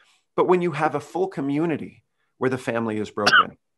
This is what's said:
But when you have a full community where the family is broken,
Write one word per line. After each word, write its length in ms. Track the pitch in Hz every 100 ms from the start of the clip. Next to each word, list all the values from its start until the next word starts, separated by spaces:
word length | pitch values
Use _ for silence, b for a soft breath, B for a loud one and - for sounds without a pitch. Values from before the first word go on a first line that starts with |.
| b b _
But 140 | - 143
when 120 | 180
you 120 | 175
have 220 | 143 151
a 60 | 143
full 280 | - 165 185
community 760 | - 139 143 170 147 92 - _ _ _ -
where 140 | 127
the 80 | 127
family 400 | - 117 113 107
is 120 | 101
broken, 460 | - 104 - - - _